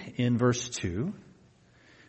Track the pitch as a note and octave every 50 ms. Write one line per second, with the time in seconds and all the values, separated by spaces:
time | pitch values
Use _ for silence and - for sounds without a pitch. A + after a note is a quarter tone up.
0 | - - - - B2 B2 B2 A2+ B2+ B2 A#2+ A#2+ - - - - - F#2 E2+ G2
1 | C3+ G3 G#3 - - - - - - - _ _ _ _ _ - - - - -
2 | -